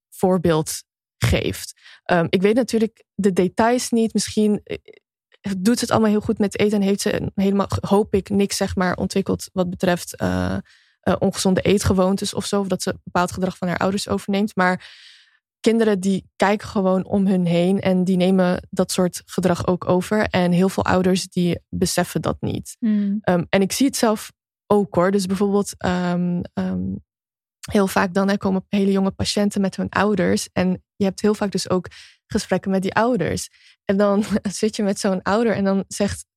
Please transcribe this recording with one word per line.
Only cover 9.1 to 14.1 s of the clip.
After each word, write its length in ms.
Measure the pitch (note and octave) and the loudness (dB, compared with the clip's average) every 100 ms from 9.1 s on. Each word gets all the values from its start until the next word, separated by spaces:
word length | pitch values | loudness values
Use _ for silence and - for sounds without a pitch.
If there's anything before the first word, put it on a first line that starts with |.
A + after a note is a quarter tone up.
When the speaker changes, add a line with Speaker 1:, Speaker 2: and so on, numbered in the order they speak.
| G3 F#3+ F#3 - | -2 -2 -4 -4
Speaker 1:
wat 160 | F#3+ F3+ | -4 -4
betreft, 460 | F#3 F3+ F3 - - | -2 0 0 -4 -6
eh, 400 | F#3 F#3 F#3 F#3+ - _ _ _ | -2 0 -2 -4 -8 _ _ _
eh, 140 | - - | -4 0
ongezonde 420 | G3 - F#3+ F#3 | 0 0 0 2
eetgewoontes 720 | - G3+ - F#3+ F#3 G3 G3+ | 2 2 2 2 2 0 -4
of 120 | - - | -6 -4
zo. 140 | G3+ | -2
Of 80 | G3 | -2
dat 140 | F#3 | -4
ze 180 | F#3+ - | -4 -8
bepaald 280 | - F3+ F3+ | -4 -2 -2
gedrag 260 | - F3+ - | -2 -6 -4
van 100 | F3+ | -4
haar 100 | - | -2
ouders 320 | F#3+ G3+ | -2 -2
overneemt. 460 | - | -4